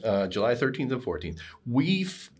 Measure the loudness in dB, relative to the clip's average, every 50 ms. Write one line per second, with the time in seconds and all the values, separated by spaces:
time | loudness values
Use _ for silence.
0 | 0 2 2 2 2 2 2 2 2 2 2 2 2 0 0 0 -2 -2 -2 -2
1 | -2 -4 -4 -4 -4 -6 -8 -8 -12 -18 -20 -12 _ 0 2 2 4 4 2 0
2 | 0 -4 -6 -10 -12 -16 -18 -20